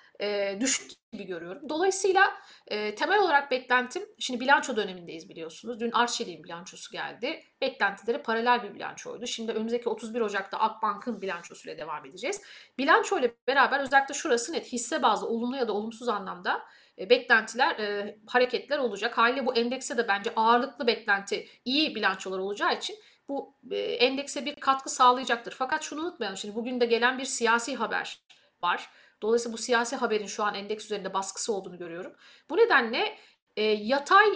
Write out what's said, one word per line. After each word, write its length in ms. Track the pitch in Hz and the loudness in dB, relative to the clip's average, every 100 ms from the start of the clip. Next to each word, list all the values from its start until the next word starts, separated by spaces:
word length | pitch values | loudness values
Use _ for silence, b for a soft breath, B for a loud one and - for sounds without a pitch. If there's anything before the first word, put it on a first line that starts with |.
| B - | B -8
e, 380 | 202 202 196 196 | -4 -2 -2 0
düşük 300 | 262 - - - _ | 0 0 -4 -20 _
gibi 120 | 202 | -14
görüyorum. 440 | 185 170 175 - 285 | -10 -10 -10 -10 -6
Dolayısıyla, 640 | 311 381 381 392 370 392 - B B B | 0 2 2 4 4 4 2 B B B
e, 280 | 208 214 | -6 -4
temel 240 | 208 302 415 | -2 2 4
olarak 320 | 370 285 277 | 4 4 2
beklentim, 520 | 254 254 247 240 359 415 - | -2 2 0 0 -6 -10 -8
şimdi 220 | - 240 | -6 -2
bilanço 360 | 262 294 285 214 | 4 4 4 -2
dönemindeyiz 520 | 190 185 165 160 160 | -4 -6 -12 -14 -14
biliyorsunuz. 520 | 165 160 - 220 226 | -14 -12 -12 -10 -6
Dün 100 | 233 | 0
Arçelik'in 540 | 220 233 - 190 156 | 2 2 0 -6 -8
bilançosu 480 | 170 170 180 - - | -12 -14 -14 -16 -12
geldi. 500 | 175 147 143 254 311 - - | -8 -8 -6 -6 -6 -12 -6
Beklentilere 600 | 269 - 202 196 214 254 | -4 0 0 0 -4 -4
paralel 400 | - 226 240 240 | 0 0 2 2
bir 120 | 202 | 0
bilançoydu. 520 | 160 156 147 165 - 233 | -10 -10 -10 -12 -10 -8
Şimdi 260 | - 220 | -6 -4
önümüzdeki 360 | 220 226 240 233 | -4 -2 -2 -2
otuz 260 | 220 226 | -4 -4
bir 60 | 240 | -2
Ocak'ta 380 | 214 196 - - | -2 -2 -4 0
Akbank'ın 640 | 220 220 214 202 247 202 | -2 0 -2 -2 -6 -6
bilançosuyla 560 | 190 170 - - - 160 | -6 -6 -10 -14 -12 -10
devam 280 | 156 151 139 | -8 -10 -12
edeceğiz. 360 | 185 262 415 B B B - | -8 -6 -6 B B B -2
Bilanço 400 | 277 415 415 370 | 4 6 4 2
ile 160 | 247 - - | 0 -2 0
beraber 340 | 269 233 277 | 4 6 4
özellikle 340 | 269 277 269 | 4 4 4
şurası 380 | 285 330 233 330 | -2 0 0 0
net, 200 | 285 - | -4 -4
hisse 300 | 240 - 320 | -2 0 2
bazlı 260 | 240 196 - | 4 2 0
olumlu 280 | 226 247 269 | -2 -2 -2
ya 120 | 226 | -2
da 40 | |
olumsuz 360 | 208 220 226 240 | -2 -4 -6 -4
anlamda, 540 | 208 185 180 208 - - B B B | -4 -4 -6 -4 -4 -6 B B B
e, 120 | 190 | 4
beklentiler, 680 | 262 - 226 220 233 320 226 | 4 6 4 4 0 0 2
e, 400 | 208 202 208 - - | -2 -4 -6 -10 0
hareketler 520 | 247 247 202 - 294 | 2 2 0 -2 -2
olacak. 400 | 240 196 226 - | 0 0 -2 4
Haliyle 280 | 233 269 247 | 2 4 0
bu 80 | |
endekse 420 | 233 240 262 - 240 | 2 0 -2 -4 -2
de 120 | 226 | 0
bence 240 | 202 220 220 | 0 -2 2
ağırlıklı 500 | 226 240 269 - 233 | 4 4 2 -2 0
beklenti 640 | 220 - 196 196 196 - B | 0 2 0 0 -6 -6 B
iyi 300 | 240 277 294 | -2 0 0
bilançolar 440 | 208 202 190 190 190 | 2 0 0 -4 -4
olacağı 380 | 190 208 330 220 | -4 -2 0 0
için 200 | - 214 b b - | -4 -12 b b -8
bu, 260 | 277 - _ 165 | -8 -8 _ -8
e, 60 | 202 | -4
endekse 680 | 202 - 254 269 277 285 | -2 2 2 2 -4 -4
bir 100 | 262 | -6
katkı 360 | 285 269 269 277 | -4 0 0 0
sağlayacaktır. 640 | - 247 254 254 240 190 - | 4 6 6 2 -2 -4 -6
Fakat 240 | 262 311 | -2 -2
şunu 180 | - 294 | -4 -6
unutmayalım, 360 | 339 349 208 190 | -6 -4 -6 -6
şimdi 180 | 208 | -8
bugün 260 | 208 233 254 | -6 -4 0
de 60 | 233 | 2
gelen 320 | 226 240 262 | 4 2 0
bir 60 | |
siyasi 520 | 262 - 226 233 254 247 | -2 0 4 2 0 -4
haber 440 | 208 180 - - _ b b _ | -2 -2 -6 -10 _ b b _
var. 280 | 175 - - b b b | -2 -2 -6 b b b
Dolayısıyla 300 | 214 233 233 | 0 2 0
bu 60 | 226 | -4
siyasi 380 | - 233 240 262 | 0 2 2 -2
haberin 300 | 233 214 202 | 0 0 -2
şu 180 | - | -4
an 100 | 208 | -2
endeks 300 | 196 208 214 | -2 -6 -8
üzerinde 300 | - 202 185 | -6 -6 -4
baskısı 380 | 190 196 - - | -4 -4 -4 -2
olduğunu 260 | 196 185 175 | -2 -4 -12
görüyorum. 340 | 175 170 262 - B B B | -12 -10 -12 -16 B B B
Bu 60 | 349 | 4
nedenle, 640 | 466 285 226 277 427 - B B _ - | 6 6 4 0 -2 -4 B B _ -2
e, 60 | |
yatay 640 | 214 214 214 277 285 381 415 | 0 0 2 0 6 6 6